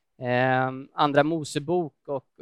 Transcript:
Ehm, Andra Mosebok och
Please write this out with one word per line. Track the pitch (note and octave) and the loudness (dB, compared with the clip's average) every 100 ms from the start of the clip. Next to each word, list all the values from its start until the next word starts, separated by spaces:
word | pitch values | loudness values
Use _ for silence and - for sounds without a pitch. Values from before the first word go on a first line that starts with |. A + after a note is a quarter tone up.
| _ _ | _ _
Ehm, | B2+ B2 C3 C3 C3 C3 C#3 | -2 2 2 2 0 -4 -10
Andra | - D3 C#3+ | -2 2 4
Mosebok | D3+ E3 C#3 D3 C#3+ F3+ D#3 - - | 2 0 -4 -6 -2 -2 -2 -10 -8
och | C#3 - - | -8 -8 -18